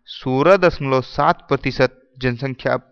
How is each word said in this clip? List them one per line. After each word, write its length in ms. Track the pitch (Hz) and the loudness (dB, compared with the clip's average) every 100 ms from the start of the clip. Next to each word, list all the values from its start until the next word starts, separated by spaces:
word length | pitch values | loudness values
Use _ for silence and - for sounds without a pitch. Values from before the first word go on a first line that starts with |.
| - | -20
सोलह 480 | - 131 131 151 196 | -10 -4 2 4 4
दशमलव 440 | 180 - 139 131 | 4 0 -2 -2
सात 380 | 123 - 147 175 - | -2 -2 -2 -2 -2
प्रतिशत 500 | 139 143 - 127 _ _ - | -4 -4 0 0 _ _ -6
जनसंख्या 580 | 123 120 135 127 131 127 _ | -6 -4 -8 -6 -4 -4 _